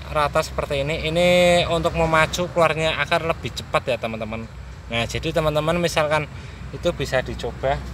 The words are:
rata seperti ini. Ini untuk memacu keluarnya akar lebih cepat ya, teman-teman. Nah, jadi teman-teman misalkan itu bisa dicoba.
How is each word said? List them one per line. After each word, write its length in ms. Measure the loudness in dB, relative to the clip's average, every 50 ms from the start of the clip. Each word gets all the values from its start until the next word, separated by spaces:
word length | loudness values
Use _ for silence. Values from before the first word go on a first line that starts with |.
| -4 -4 0
rata 260 | 0 0 2 0 0
seperti 460 | -2 -2 -4 -6 -4 -2 -2 -2 -2
ini. 240 | -2 -2 -2 -2 0
Ini 180 | 2 4 4 6 6 6 6 6 6 4 4 2 0
untuk 240 | 0 0 0 2
memacu 500 | 2 2 4 6 6 4 4 2 -2 -4 0 2
keluarnya 480 | 2 2 4 2 2 0 0 0 -2
akar 240 | 0 0 0 0 0
lebih 260 | -2 -4 -4 -6 -8
cepat 320 | -8 -10 -6 -2 -2 -2 0
ya, 140 | -2 -2
teman-teman. 480 | -2 -2 -4 -6 -6 -6 -6 -8 -8 -8 -10 -12 -14 -14 -14 -16 -14 -10
Nah, 160 | -4 -4 -2 -2 -2
jadi 240 | -2 -4 -4 -2 0
teman-teman 400 | 0 2 2 2 2 2 2 2 2
misalkan 480 | 0 0 2 2 2 2 2 0 0 -4 -8 -12 -14 -14 -14 -14 -12 -12
itu 220 | -8 -4 -2 -2 -2
bisa 240 | -2 -2 0 0 0 0
dicoba. 560 | -2 -6 -6 -6 -8 -6 -2 -2 -2 0 -2 -4 -8